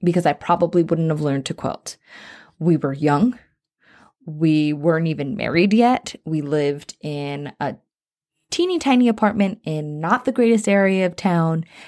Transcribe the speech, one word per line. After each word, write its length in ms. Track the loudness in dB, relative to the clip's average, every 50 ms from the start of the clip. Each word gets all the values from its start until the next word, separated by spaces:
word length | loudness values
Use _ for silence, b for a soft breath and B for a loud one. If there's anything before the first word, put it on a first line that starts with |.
| 0
because 220 | 0 2 2 2
I 80 | 0 0
probably 480 | 0 0 0 0 2 2 2 2 2
wouldn't 280 | 2 2 0 0 0 0
have 120 | -2 -2
learned 240 | -2 -2 -2 -2 -4
to 80 | -6 -8
quilt. 420 | -6 -6 -6 -6 -8 -12 -18 -18 _ B B B B B B B B B B B B
We 180 | 0 2 2
were 160 | 2 0 -2
young. 460 | -4 0 0 2 2 2 2 0 0 -2 _ _ _ _ _ _ _ _ b b b b b b b b -16
We 480 | -12 -4 0 2 2 4 4 2 0 -2
weren't 340 | -2 0 0 0 2 0 -2
even 260 | -2 -4 -6 -6 -6
married 380 | -4 -4 -2 0 2 2 4
yet. 420 | 4 4 4 4 2 0 -4 -10 -16 -12 -8
We 160 | -6 -4 -4
lived 520 | -2 -2 -2 0 0 0 -2 -4 -8 -18 -16 _
in 540 | -10 -8 -8 -6 -6 -8 -8 -8 -10 -12 -10 -8
a 180 | -8 -8 -8 -10 _ _ _ _ _ _ _ _ _ _ _ _ _ -6
teeny 280 | -2 -2 0 0 -2 -2
tiny 300 | 0 2 4 4 4 2
apartment 520 | 2 2 0 0 2 0 -2 -2 -2 -6 -8
in 340 | -6 -6 -6 -6 -8 -8 -4
not 280 | -2 0 0 0 0
the 60 | 0
greatest 360 | 0 2 2 4 2 2 2 2
area 380 | 2 4 4 2 2 2 0
of 100 | -2 -2
town, 480 | -2 -2 0 2 2 2 0 0 -2 -4 B B B B